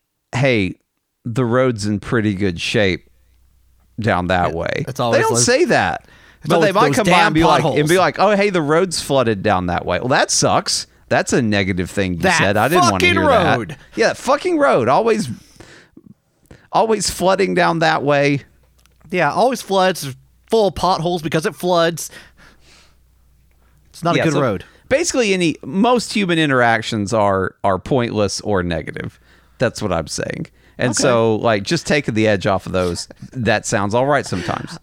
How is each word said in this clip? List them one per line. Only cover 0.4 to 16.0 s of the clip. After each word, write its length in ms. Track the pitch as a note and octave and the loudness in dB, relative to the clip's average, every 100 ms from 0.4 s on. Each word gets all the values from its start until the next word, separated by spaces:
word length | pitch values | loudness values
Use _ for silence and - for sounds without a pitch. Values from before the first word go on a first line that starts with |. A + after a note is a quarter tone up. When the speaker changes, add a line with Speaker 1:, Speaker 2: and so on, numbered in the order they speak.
| C3+ A#2 F#2 - _ _ _ _ | 2 2 0 -4 _ _ _ _
Speaker 1:
the 200 | A#2+ A2+ | -8 -2
road's 420 | A#2+ B2 C3 A2 G#2 | 0 2 2 0 -2
in 140 | G2+ | -4
pretty 340 | - A#2+ G#2+ | -2 0 0
good 260 | F#2+ G2 E2+ | 0 -2 -2
shape 480 | - A#2+ G2 E2 _ _ _ _ _ _ _ _ _ - | -2 0 2 0 _ _ _ _ _ _ _ _ _ -6
down 260 | A2 F2+ F2+ | -2 0 0
that 220 | F2+ E2+ | 0 0
Speaker 2:
Yeah, 60 | E2 | -2
Speaker 1:
way." 280 | - - - | -6 -6 -6
Speaker 2:
it's 100 | B2+ | -4
always 180 | A#2+ A2+ | -2 0
Speaker 1:
They 40 | |
don't 120 | D3 | 0
Speaker 2:
those, 100 | A#2+ | 0
Speaker 1:
say 200 | B2 C4 D4+ | 2 2 2
that, 420 | C#3+ F#2 - - - - - | 2 0 -4 -10 -20 -20 -10
Speaker 2:
it's 80 | - | -2
Speaker 1:
but 120 | - | 2
they 100 | G#3 | 2
Speaker 2:
always 40 | |
Speaker 1:
might 120 | F#3+ A#3 | 2 2
Speaker 2:
those 80 | - | 2
Speaker 1:
come 80 | F#3+ | 2
by 40 | |
and 80 | F3+ - | 4 4
Speaker 2:
damn 60 | |
Speaker 1:
be 100 | D#3 | 4
like, 180 | E3 D#3 | 4 2
Speaker 2:
potholes. 160 | D3+ A#2+ | 2 0
Speaker 1:
and 80 | D3+ | 2
be 100 | F#3 | 2
like, 200 | E3 - | 2 2
"Oh, 160 | F#3+ | 2
hey, 160 | G3+ G#3 | 2 0
the 120 | F3+ | 0
road's 380 | C#3+ D#3+ F#3+ - | 0 0 0 -4
flooded 420 | - C3+ A2+ G2+ | 0 0 2 0
down 220 | G#2 F#2 F2+ | 0 0 0
that 180 | E2+ D#2 | -2 -2
way." 120 | F2+ | -2
Well, 80 | B2 | 0
that 220 | D#3 - | 0 0
sucks. 540 | - C3+ B2+ - - - _ - | 0 0 0 -2 -6 -8 _ -4
That's 260 | B2+ - | -2 0
a 80 | F3+ | 0
negative 480 | A2+ G2+ F#2+ F#2 F2 | 0 0 0 -2 -4
thing 240 | - F#2 | -2 -4
you 60 | E2+ | -2
Speaker 2:
That 180 | F#3 D#3+ | 0 2
Speaker 1:
said. 180 | G2 G#2 | 2 2
I 120 | - | 2
didn't 160 | F4+ | 4
wanna 80 | F4 | 2
Speaker 2:
fucking 200 | - F4 | 2 2
Speaker 1:
hear 140 | - D4+ | 2 2
that. 320 | A3+ F3 - | 2 2 0
Speaker 2:
road. 180 | F#3 D3 - - | -4 -12 -10 -2
Speaker 1:
Yeah, 100 | G#3+ | -2
that 100 | - | -2
fucking 400 | - C#4 F4+ D#4+ | -2 -2 0 0
road. 300 | C4+ F#3+ A#2 | 2 2 2
Always, 400 | D#3 A3+ G#3+ B2+ G2 - - - - _ - | 2 2 -2 -4 -10 -18 -20 -20 -20 _ -20